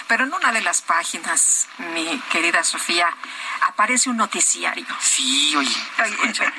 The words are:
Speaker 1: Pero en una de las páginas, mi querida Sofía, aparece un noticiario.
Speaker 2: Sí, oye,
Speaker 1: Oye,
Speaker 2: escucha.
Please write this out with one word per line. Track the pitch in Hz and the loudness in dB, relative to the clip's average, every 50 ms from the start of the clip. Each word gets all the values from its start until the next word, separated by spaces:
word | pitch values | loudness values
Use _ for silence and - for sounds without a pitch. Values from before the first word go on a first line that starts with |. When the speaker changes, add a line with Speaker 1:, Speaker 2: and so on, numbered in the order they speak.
| - | -2
Speaker 1:
Pero | - 233 233 262 | 0 2 2 2
en | 277 339 | 0 0
una | 370 - 247 | 0 0 2
de | 233 220 | 2 2
las | 196 175 175 - | 0 0 0 0
páginas, | - - 170 170 165 - - 170 165 - 165 - - - - - - - - - - 330 330 | 0 0 0 0 0 -2 -6 -6 -4 -2 2 2 4 4 2 2 0 -4 -6 -10 -8 -6 -4
mi | 330 320 330 302 262 - - | -4 -2 -2 -4 -4 -4 -2
querida | - 330 320 170 170 175 165 | -2 0 2 2 2 2 0
Sofía, | - - 160 - - 170 170 175 170 - - - - - - - - - - | 0 -2 -2 -2 0 0 2 2 0 -2 -4 -12 -14 -12 -10 -8 -6 -4 -2
aparece | - 190 - - 220 220 254 233 - 262 | -2 0 2 2 2 2 2 2 2 2
un | 240 | 2
noticiario. | 226 208 - - 180 - - - 170 175 160 - 175 - - - - | 0 0 0 0 0 2 2 0 0 -2 -4 -4 -4 -8 -8 -6 -2
Speaker 2:
Sí, | - - - - 170 127 131 143 147 151 151 | 0 0 2 2 2 2 2 4 4 4 2
oye, | 143 135 127 - - - - - - 233 | 2 2 0 0 -2 -4 -4 -2 0 0
Speaker 1:
Oye, | 214 208 | 0 0
Speaker 2:
escucha. | - - 233 - - 285 - - | 0 0 0 0 0 -2 -2 -2